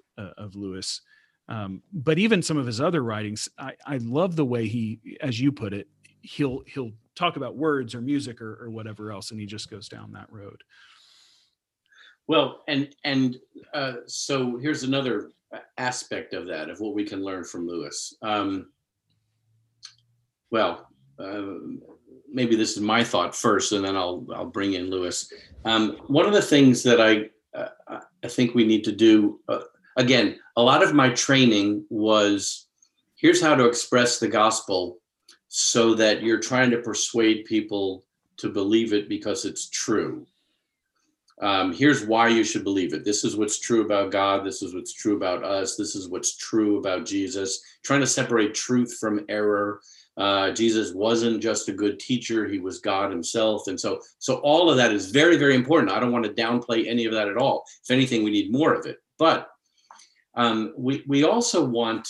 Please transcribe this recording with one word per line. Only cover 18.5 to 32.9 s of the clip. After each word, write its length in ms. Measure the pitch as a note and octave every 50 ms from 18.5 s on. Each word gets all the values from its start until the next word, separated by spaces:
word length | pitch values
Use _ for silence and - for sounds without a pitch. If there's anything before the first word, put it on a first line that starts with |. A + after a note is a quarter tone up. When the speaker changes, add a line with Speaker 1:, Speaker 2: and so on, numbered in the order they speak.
| G2 F#2 F2+ - _ _ _ _ _ _ _ _ _ _ _ _ _ _ _ _ _ _ _ _ _ _ - - - _ _ _ _ _ _ _ _ _ _ _
Speaker 2:
well, 380 | A#2 A2+ G2+ F2 E2 - - _ _ _ _ _ _ -
uh, 220 | - F#2+ G2+ G#2 G2+ G2 F2+ - - - B2 - - - - - _ _ - - _ -
maybe 240 | B2 C3 B2 A2+ A2+
this 160 | G#2+ A2 G#2+ -
is 60 | G2+
my 220 | G#2 G#2 A2 A#2 A#2
thought 320 | - - F#2 F2 F2 -
first, 360 | - - A#2 G#2 G2 - - G#2+
and 100 | G2 G2
then 100 | F#2+ G2
I'll, 300 | F#2+ F2+ F2+ F2+ F2 - - -
I'll 120 | F2 F#2
bring 280 | E2+ - G2 G2 G2 F#2+
in 160 | F2 F2+ F#2
Lewis. 420 | F#2+ F#2 F2+ F2 E2+ - - - - - - - - - -
Um, 320 | A2 A2+ A2+ A2 G#2 - - - -
one 180 | C3+ D#3 F#3
of 80 | G#3 G#3
the 80 | G3+
things 420 | - - D#3 C#3+ C#3 C3 A#2+ - -
that 160 | B2 A#2 A2
I, 280 | A2 A2 G#2+ G#2+ G#2+ - - _ _ _ - -
uh, 420 | - - - - _ - - - - - _ _ -
I 40 | -
think 260 | - - B2 A2+ -
we 100 | A#2+ A2+
need 180 | G#2+ A2 G#2 G#2+
to 60 | A2
do, 480 | G2+ G2+ A2+ A2+ A2 G#2+ G#2 G#2 - - _ -
uh, 120 | A#2 A#2 - - _ _ _ _ _ B2+
again, 420 | B2+ B2 C3 A#2+ G#2+ F#2+ F2+ - - - _ A#2
a 60 | A#2+
lot 200 | B2+ C#3 D#3 F#3+
of 100 | E3+ D3+
my 160 | C#3+ C3 B2+
training 760 | B2+ - - - C#3 C3 B2+ A#2+ G#2+ G2+ G2+ G#2 G#2 G#2 - -
was, 800 | A#2+ G#2+ G#2+ A2 G#2+ G#2+ G#2 G#2 G2+ G2+ - - - - - _ _ _ _ _